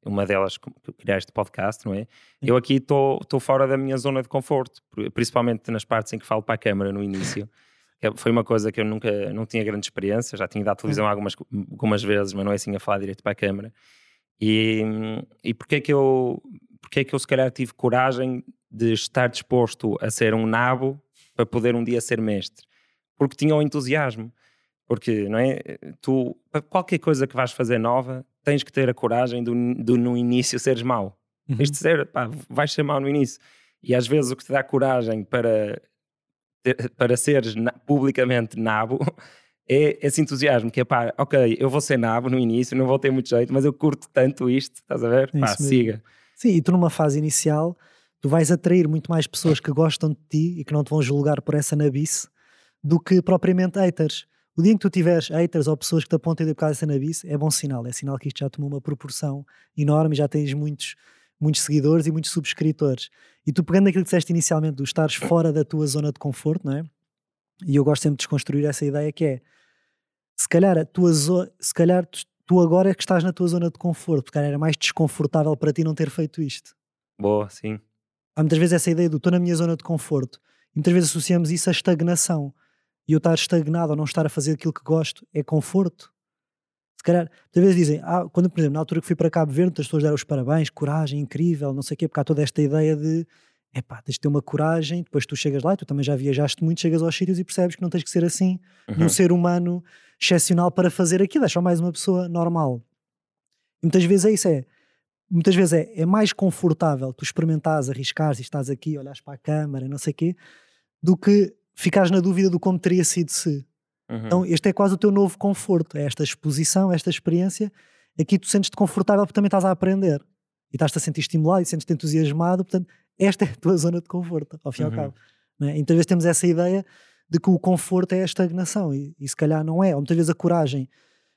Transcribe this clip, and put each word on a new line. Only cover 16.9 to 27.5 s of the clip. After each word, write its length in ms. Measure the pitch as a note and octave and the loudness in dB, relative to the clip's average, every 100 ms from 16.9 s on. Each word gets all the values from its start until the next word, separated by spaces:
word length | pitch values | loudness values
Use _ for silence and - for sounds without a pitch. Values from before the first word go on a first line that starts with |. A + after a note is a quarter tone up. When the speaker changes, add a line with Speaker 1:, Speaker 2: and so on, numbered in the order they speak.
| C#3 | -4
Speaker 1:
é 40 | |
que 100 | C3+ | -4
eu 40 | C3+ | -6
se 80 | - | -2
calhar 240 | C3 C3 | 0 0
tive 220 | - A#2+ | -4 -8
coragem 720 | - B2 B2 C3 B2 C3 B2 - _ _ | -4 -2 0 0 -2 -4 -6 -12 _ _
de 220 | A2 A#2 | -2 0
estar 360 | A2 - C3 B2 | 0 -2 -2 -2
disposto 680 | - - B2 A2+ - A2+ - | -2 -2 0 0 -2 -6 -4
a 80 | A2+ | -6
ser 240 | - A2+ | 0 0
um 120 | A2+ A2 | 2 0
nabo 540 | A2+ B2 B2+ C3+ C#3+ _ _ _ | 0 0 0 -4 -6 _ _ _
para 120 | - A2+ | -4 -2
poder 280 | B2 A#2+ | 0 0
um 80 | A#2+ | 0
dia 160 | A#2 A#2+ | -2 -4
ser 180 | - A#2 | -4 -4
mestre? 460 | A2 G2+ - - _ _ _ _ _ - | -2 -4 -8 -16 _ _ _ _ _ -4
Porque 180 | C#3 | -4
tinha 200 | - D3+ D3+ | 0 0 2
o 60 | |
entusiasmo. 680 | D3+ D3 B2+ D3+ C3+ A2+ A2+ - _ _ _ _ - | 0 -4 -2 -2 -2 -6 -12 -18 _ _ _ _ -6
Porque, 400 | A#2 - G#2+ G2+ | -4 0 -2 0
não 120 | A2 | 0
é? 200 | C3 - - - - - | 0 -2 -8 -16 -18 -8
Tu, 340 | - C3 B2 - _ | -2 0 -2 -8 _
para 80 | A#2+ | -8
qualquer 380 | - F#3 F3+ E3 | -2 -4 0 -2
coisa 280 | D#3+ C#3 C3 | 0 0 -2
que 80 | |
vais 160 | B2+ B2+ | -2 -4